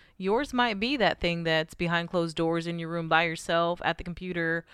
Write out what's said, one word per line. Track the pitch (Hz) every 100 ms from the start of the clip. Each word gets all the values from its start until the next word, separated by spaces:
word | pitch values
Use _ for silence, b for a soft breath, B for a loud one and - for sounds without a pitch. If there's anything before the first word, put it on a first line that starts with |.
| - _
Yours | 190 226 285
might | 247 240 202
be | 233 285
that | 190 -
thing | 175 170
that's | 165 160 160
behind | - 170 170 170
closed | 180 165 160
doors | 165 170 165
in | 170
your | 165
room | 170 165
by | 160
yourself, | 170 165 - 170 170 175
at | - 165
the |
computer, | 175 170 185 175 165 165 -